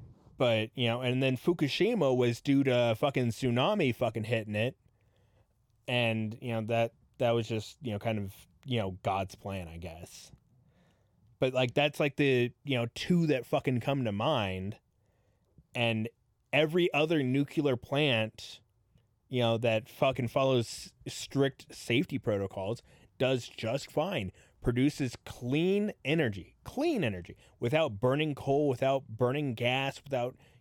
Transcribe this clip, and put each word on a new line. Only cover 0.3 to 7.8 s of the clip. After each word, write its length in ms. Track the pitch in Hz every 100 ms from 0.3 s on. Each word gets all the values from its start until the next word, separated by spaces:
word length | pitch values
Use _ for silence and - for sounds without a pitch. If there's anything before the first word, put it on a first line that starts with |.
| -
But, 320 | 127 110 110
you 120 | - 120
know, 140 | 120
and 200 | 127 127
then 140 | 131 127
Fukushima 800 | - 175 147 - 220 240 139 127
was 240 | 123 117
due 220 | - 139
to 280 | 135 123 120
a 20 |
fucking 340 | 110 - 131 120
tsunami 640 | 113 131 120 151 214 143
fucking 300 | 117 120 110
hitting 300 | 107 120 107
it. 220 | 104 117 - _ _ _ _ _ _ _ _ _ _ -
And, 520 | 123 117 110 110 113
you 120 | 127
know, 100 | 113 110
that, 240 | 117 117 _ _ _
that 140 | 120
was 160 | 117 117
just, 280 | 113 - -